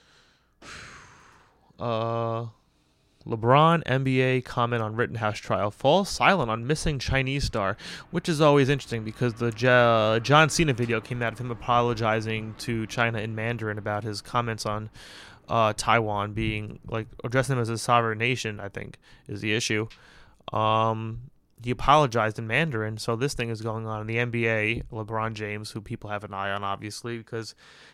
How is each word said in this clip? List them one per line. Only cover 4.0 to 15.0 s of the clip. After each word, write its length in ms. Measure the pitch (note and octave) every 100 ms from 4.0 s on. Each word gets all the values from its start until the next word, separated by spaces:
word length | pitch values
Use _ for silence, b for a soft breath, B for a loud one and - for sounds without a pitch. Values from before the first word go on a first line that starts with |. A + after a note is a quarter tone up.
B 180 | C3 C3
A 200 | C3 B2+
comment 420 | A#2+ - A#2+ A#2+
on 140 | G#2+ A2
Rittenhouse 420 | A#2 A2+ A2 G2+
trial. 320 | - G2+ G#2
Falls 380 | - C3+ F3 G3
silent 420 | - C3 F#3+ A#2
on 160 | A2+ A#2+
missing 320 | D#3 F3 C#3+
Chinese 460 | - C3+ C3 C#3
star, 320 | A#2+ A2+ G2 G#2 B B B
which 180 | F3 -
is 120 | D3+
always 280 | D#3 C#3+ C3
interesting 360 | C#3+ - A#2
because 300 | A2 G#2+ B2
the 180 | A2 A#2+
J-, 640 | A2 B2+ B2 A#2+ A2+ G#2+ A2+
John 240 | A#2 D3 D#3
Cena 220 | - D#3+
video 280 | A2+ A#2+ A2+
came 220 | - B2
out 100 | A#2
of 60 | A2+
him 140 | B2
apologizing 1040 | A#2 - A#2+ A#2+ A2+ A2+ A2 A2 A2 A2 A2
to 260 | - A2+ A2
China 320 | - A#2 A2+
in 160 | A2 A2
Mandarin 420 | A2 A#2 A2 G#2
about 240 | G#2 G#2
his 200 | A2 G2+
comments 440 | - B2+ A#2 A2 A2
on, 240 | G#2+ A2 B